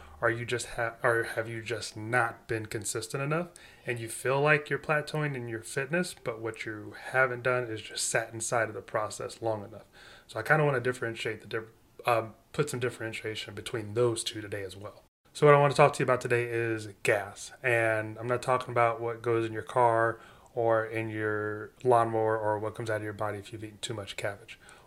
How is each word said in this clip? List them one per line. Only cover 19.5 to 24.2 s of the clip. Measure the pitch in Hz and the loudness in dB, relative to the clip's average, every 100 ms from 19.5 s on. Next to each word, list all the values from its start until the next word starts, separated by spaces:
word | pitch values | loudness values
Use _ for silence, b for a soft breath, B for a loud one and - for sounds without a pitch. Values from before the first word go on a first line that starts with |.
your | 110 | -4
car | 101 127 120 113 113 110 B B B | -2 4 6 6 2 0 B B B
or | 123 113 113 | 0 2 2
in | 110 113 110 | 2 -4 -4
your | 107 107 107 107 107 107 - | -2 -2 0 -2 -6 -12 -2
lawnmower | 127 117 113 113 110 110 | 4 6 6 2 2 2
or | 107 107 | 2 0
what | 107 | -2
comes | 104 110 | -6 -4
out | 107 | -2
of | |
your | 107 | -4
body | 104 107 104 | -4 -4 -4
if | - | -10
you've | 107 | -12
eaten | 110 104 | -12 -10
too | - | -8
much | 110 98 | -8 -8
cabbage. | - | -6